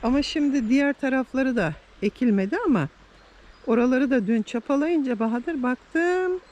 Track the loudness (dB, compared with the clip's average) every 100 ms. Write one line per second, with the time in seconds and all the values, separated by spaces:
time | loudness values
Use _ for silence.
0 | 2 0 0 0 0 0 2 2 2 0
1 | -2 -2 -2 -2 0 0 -2 -4 -16 -4
2 | -4 0 2 2 0 -2 0 0 0 -8
3 | -20 -20 -20 -20 -20 -14 -2 2 2 2
4 | 2 0 2 -2 -2 -6 -2 0 2 0
5 | 0 -2 -2 -2 -4 -4 -2 -4 -4 -2
6 | 0 0 -2 -4 -8